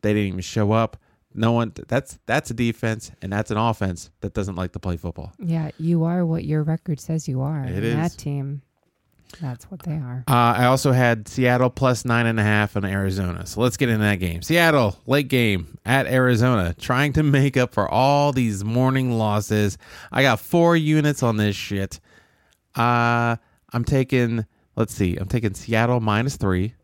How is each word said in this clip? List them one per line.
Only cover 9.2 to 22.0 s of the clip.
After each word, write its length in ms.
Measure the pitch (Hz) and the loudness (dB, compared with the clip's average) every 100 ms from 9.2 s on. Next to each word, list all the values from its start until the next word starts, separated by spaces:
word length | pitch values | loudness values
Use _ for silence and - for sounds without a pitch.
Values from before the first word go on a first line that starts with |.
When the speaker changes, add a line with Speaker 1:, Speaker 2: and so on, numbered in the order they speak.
| _ - | _ -12
Speaker 2:
that's 300 | 151 120 - | -10 -10 -14
what 140 | 190 | -14
they 80 | 175 | -8
are. 320 | 156 123 127 120 | -8 -8 -8 0
Speaker 1:
Uh, 60 | 127 120 113 | 4 4 4
I 60 | |
also 260 | 123 131 143 | 4 4 4
had 380 | 127 123 117 104 | 4 4 2 -4
Seattle 420 | - 123 123 127 | 0 2 4 2
plus 340 | - 131 120 | 2 0 0
nine 220 | 123 117 117 | 0 0 2
and 140 | 113 | 2
a 20 | |
half 320 | 104 104 104 | 2 2 0
in 100 | 104 | -2
Arizona. 600 | 98 98 98 92 90 85 87 | -4 -2 -2 -2 -4 -6 -8
So 140 | - | -2
let's 160 | 123 - | -2 0
get 120 | 123 | 0
into 140 | 110 | 2
that 140 | 104 98 | 2 0
game. 260 | 90 85 | -2 -4
Seattle, 560 | - 170 165 147 110 - - | -2 2 4 4 2 -2 -2
late 220 | 139 135 | 0 2
game 500 | 131 117 95 80 - - | 2 2 0 -4 -12 -2
at 200 | 135 120 | 0 2
Arizona, 680 | 127 127 117 123 117 87 90 | 2 4 4 4 2 0 -4
trying 320 | - 127 147 | -2 0 0
to 100 | 143 | 2
make 340 | 151 139 135 127 | 2 4 2 2
up 160 | 123 | 0
for 160 | - 95 | 0 0
all 440 | 113 135 143 143 | 2 4 4 2
these 320 | 131 117 98 | 0 -2 -2
morning 480 | 104 120 131 131 127 | -2 2 2 2 0
losses. 680 | 117 107 104 104 107 104 - - - - | 0 0 0 0 0 0 -2 -16 -20 -6
I 120 | 131 | 2
got 180 | 135 113 | 2 2
four 360 | - 175 170 170 | 2 4 4 4
units 460 | 151 156 147 143 | 4 2 2 0
on 140 | 123 107 | 0 2
this 180 | 104 | 0
shit. 460 | 98 - 98 95 - | -2 -6 -4 -6 -10